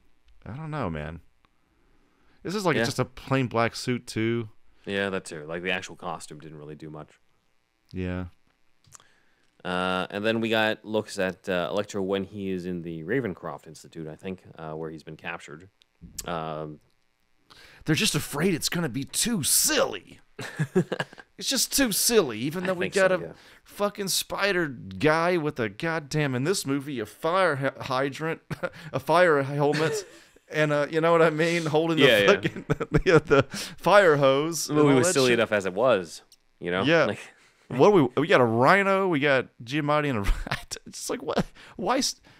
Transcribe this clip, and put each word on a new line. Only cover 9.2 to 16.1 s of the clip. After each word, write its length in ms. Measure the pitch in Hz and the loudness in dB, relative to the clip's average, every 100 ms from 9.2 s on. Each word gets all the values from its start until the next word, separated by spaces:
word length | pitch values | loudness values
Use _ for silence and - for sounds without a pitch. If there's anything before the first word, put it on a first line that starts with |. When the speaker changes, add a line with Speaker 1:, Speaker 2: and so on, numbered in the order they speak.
| _ _ _ _ - | _ _ _ _ -6
Speaker 2:
Uh, 420 | 90 92 92 90 | -2 0 -2 -4
and 140 | 101 107 | -4 -2
then 140 | 113 | -2
we 100 | 113 | 0
got 360 | 110 110 107 104 | 0 0 -2 -4
looks 340 | 107 107 101 | -6 -4 -4
at, 300 | 92 90 - | -4 -4 -4
uh, 180 | 90 82 | -4 -2
Electro 300 | 92 104 104 | -4 -6 -6
when 220 | 95 98 | -4 -4
he 260 | 95 104 95 | -4 -8 -6
is 140 | 92 87 | -6 -6
in 180 | 87 | -8
the 200 | 82 82 | -8 -10
Ravencroft 640 | 80 131 113 82 82 71 - | -4 -4 -4 -6 -10 -12 -14
Institute, 400 | 76 - 82 78 | -20 -18 -14 -14
I 80 | 76 | -12
think, 280 | 95 92 - - | -12 -12 -14 -16
uh, 160 | 80 | -12
where 160 | 78 80 | -10 -10
he's 140 | 80 | -12
been 140 | 73 80 | -16 -14
captured. 500 | 87 85 - 78 95 _ _ _ - | -12 -12 -12 -20 -20 _ _ _ -18